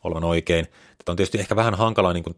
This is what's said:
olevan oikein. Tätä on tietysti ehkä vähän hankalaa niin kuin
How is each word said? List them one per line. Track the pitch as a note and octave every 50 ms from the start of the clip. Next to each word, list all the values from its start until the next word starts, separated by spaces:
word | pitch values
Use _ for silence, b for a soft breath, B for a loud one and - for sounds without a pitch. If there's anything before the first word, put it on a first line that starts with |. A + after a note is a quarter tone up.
| -
olevan | E2+ E2 E2 E2
oikein. | E2+ E2+ E2 E2 - F2 E2 D#2+ - b b b b b b
Tätä | - - F2
on |
tietysti | F2+ G2 - - G#2+
ehkä | G2 - G#2+
vähän | G#2 A2+ A#2 G2+
hankalaa | F#2 A2+ A2 A2 G#2+ G2+ F2+ F2
niin | F2 E2+
kuin | E2+ E2+